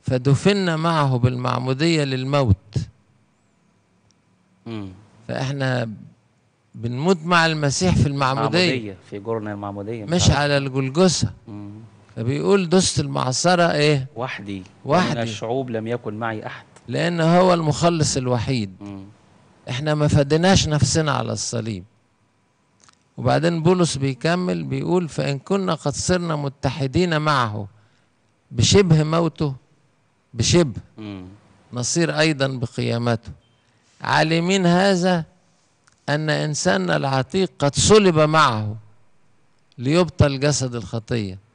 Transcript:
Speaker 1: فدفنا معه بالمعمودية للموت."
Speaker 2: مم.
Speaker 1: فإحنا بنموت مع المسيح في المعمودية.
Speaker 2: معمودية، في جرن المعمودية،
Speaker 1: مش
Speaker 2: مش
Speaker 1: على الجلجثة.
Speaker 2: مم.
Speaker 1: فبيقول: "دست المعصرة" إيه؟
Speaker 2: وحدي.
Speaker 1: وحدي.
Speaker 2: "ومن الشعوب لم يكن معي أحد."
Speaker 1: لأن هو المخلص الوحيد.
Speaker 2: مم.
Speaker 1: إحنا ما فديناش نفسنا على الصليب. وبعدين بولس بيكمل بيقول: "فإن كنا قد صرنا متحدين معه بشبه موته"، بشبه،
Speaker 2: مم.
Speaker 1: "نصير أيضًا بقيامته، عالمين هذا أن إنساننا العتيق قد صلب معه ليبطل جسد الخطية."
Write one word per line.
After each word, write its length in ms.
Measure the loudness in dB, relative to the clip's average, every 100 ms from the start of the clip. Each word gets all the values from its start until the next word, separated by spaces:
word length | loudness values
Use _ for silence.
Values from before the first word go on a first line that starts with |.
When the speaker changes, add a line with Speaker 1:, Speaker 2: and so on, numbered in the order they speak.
Speaker 1:
فدفنا 720 | -2 0 2 4 4 2 0 0
معه 420 | 0 2 2 2
بالمعمودية 840 | 0 0 -4 -2 -2 0 0 2
للموت." 720 | 0 -2 0 2 2 2 0 -8 -8 _ _ _ _ _ _ _ _ _ _ _ _ _ _ _ _ _ -12
Speaker 2:
مم. 240 | -12 -12 -16 -20 _ -10
Speaker 1:
فإحنا 640 | -6 -6 -4 -2 -2 -4 -10 -18 _ _ _ _ _ _ -10
بنموت 420 | -8 -2 0 0
مع 220 | 2 2 2
المسيح 500 | 0 -2 0 2 2
في 120 | 2
المعمودية. 640 | 2 -2 0 0 2 0
Speaker 2:
معمودية، 280 | -2 -6 -14 -14
في 100 | -12
جرن 280 | -6 -6 -6
المعمودية، 580 | -8 -8 -8 -10 -10 -4
Speaker 1:
مش 60 |
Speaker 2:
مش 200 | 2 2
Speaker 1:
على 260 | 2 2 0
الجلجثة. 760 | -2 -4 -2 2 2 2 -4 -6 -16
Speaker 2:
مم. 240 | -14 -14 -16 -20 -20 _ -6
Speaker 1:
فبيقول: 540 | -4 -2 2 2 4
"دست 300 | 2 2 -2
المعصرة" 720 | -4 -2 -2 0 2 4 2
إيه؟ 360 | 2 2 2 -2 -10
Speaker 2:
وحدي. 480 | -10 -10 -10 -10 -12 _ 0
Speaker 1:
وحدي. 240 | 0 2
Speaker 2:
"ومن 100 | -2
الشعوب 480 | -4 -6 -6 -4 -4
لم 180 | -6 -4
يكن 260 | -6 -6
معي 320 | -6 -6 -6 -10
أحد." 200 | -16 -20 -20 -8
Speaker 1:
لأن 340 | -4 -2 0
هو 320 | 4 6 6
المخلص 640 | 4 0 2 2 2 0 -2
الوحيد. 580 | -2 -2 0 -2 -4 -10
Speaker 2:
مم. 240 | -14 -14 -16 -20 _ _ _ _ -10
Speaker 1:
إحنا 260 | -6 -2 0
ما 120 | 4
فديناش 600 | 4 4 4 4 4 2
نفسنا 440 | 0 2 0 0
على 200 | -2 -4
الصليب. 520 | -6 -6 -6 -6 -8 -12 _ _ _ _ _ _ _ _ _ _ _ _ -6
وبعدين 460 | 0 2 0 2
بولس 340 | 2 2 2 0
بيكمل 680 | -4 -2 -2 -2 -2 -4
بيقول: 460 | -4 -6 -2 -2 -2
"فإن 300 | -4 -4 -4
كنا 340 | -4 -4 -2
قد 200 | -2 -4
صرنا 420 | -4 -2 -2 -2 -4
متحدين 840 | -6 -4 -6 -2 -2 0 0 0
معه 460 | 2 2 0 -4 -12 _ _ _ _ _ _ _ _
بشبه 520 | 0 4 4 6 4
موته"، 520 | 4 0 0 -2 -4 -4 _ _ _ _ _ _ _
بشبه، 480 | -4 2 4 2 -2 -14 -16
Speaker 2:
مم. 280 | -14 -12 -14 -20 _ _ _
Speaker 1:
"نصير 460 | -6 -2 0 0 2
أيضًا 280 | 0 2 -2
بقيامته، 840 | -2 -6 -4 -2 0 0 -2 -4 -20 _ _ _ _ _ _
عالمين 640 | 0 0 2 0 0 2 4
هذا 600 | 4 4 2 2 0 -4 _ _ _ _ _ _ _ -4
أن 200 | -2 0
إنساننا 640 | -2 -2 -2 0 0 0 -2
العتيق 560 | 0 -2 -2 -2 -2 _
قد 160 | -2 2
صلب 440 | 6 6 6 4
معه 560 | 4 6 4 2 -4 -8 -16 _ _ _ _ _ _ _ _ -8
ليبطل 640 | 0 2 2 2 2 2
جسد 360 | 0 0 -4 -6
الخطية." 640 | -8 -10 -4 -4 -4 -10 _